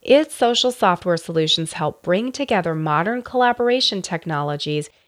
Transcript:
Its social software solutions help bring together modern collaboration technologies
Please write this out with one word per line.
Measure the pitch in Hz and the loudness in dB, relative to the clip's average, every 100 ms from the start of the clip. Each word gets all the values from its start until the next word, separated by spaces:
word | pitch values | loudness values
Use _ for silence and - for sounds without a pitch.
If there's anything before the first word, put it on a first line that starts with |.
Its | - 269 302 | 4 4 4
social | - 240 240 277 | 0 0 2 0
software | 240 202 175 180 165 | 2 2 2 0 -2
solutions | - 165 156 - 160 | 0 0 0 0 -2
help | - 151 - | -4 -4 -4
bring | - 185 247 | -2 0 0
together | 254 269 208 170 | -6 -2 0 0
modern | 160 156 151 185 247 | -2 0 0 0 -4
collaboration | - 254 247 240 240 254 - 202 | -4 0 2 2 2 2 0 -2
technologies | - 170 170 147 147 143 - 151 147 _ | -4 -6 -4 -4 -2 -4 -4 -4 -6 _